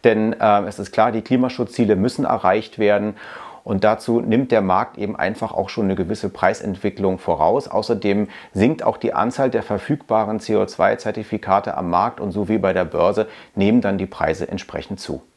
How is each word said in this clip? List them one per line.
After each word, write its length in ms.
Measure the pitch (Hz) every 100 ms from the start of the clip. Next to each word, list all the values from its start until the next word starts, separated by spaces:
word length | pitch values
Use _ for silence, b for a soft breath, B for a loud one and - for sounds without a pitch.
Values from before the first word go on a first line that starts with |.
denn, 300 | 120 107 110
äh, 280 | 117 110 101 98
es 120 | 104
ist 120 | 101
klar, 200 | - 113
die 100 | 113
Klimaschutzziele 720 | - 131 127 - 113 - 110 98
müssen 300 | 113 - -
erreicht 540 | 113 95 101 - -
werden. 360 | 104 104 104 101 B B B B
Und 200 | - 98
dazu 380 | 107 110 - 117
nimmt 300 | - 117 131
der 100 | 113
Markt 360 | 95 92 120 -
eben 180 | 101 107
einfach 360 | 92 107 110
auch 180 | - 98
schon 160 | - 101
eine 100 | 95
gewisse 340 | 87 107 98
Preisentwicklung 880 | - 92 110 - 92 104 - 98 92
voraus. 480 | - 80 80 120 143
Außerdem 600 | 101 110 113 104 101 104 B B
sinkt 300 | 98 113 156
auch 140 | - 107
die 160 | 113
Anzahl 360 | - 113 127 135
der 140 | 117
verfügbaren 760 | - 104 - 151 - 110 107 107
C-O-zwei-Zertifikate 1400 | - 104 98 - 98 110 110 - 85 107 - 98 - -
am 120 | 85
Markt 300 | 87 110 -
und 120 | 101
so 160 | 92 98
wie 100 | 110
bei 160 | 95
der 120 | 92 87
Börse 420 | 80 87 101 107 B B -
nehmen 260 | 98 247
dann 160 | 202 196
die 100 | 196
Preise 400 | - 78 80 -
entsprechend 520 | 95 - - - 101
zu. 220 | - 71 _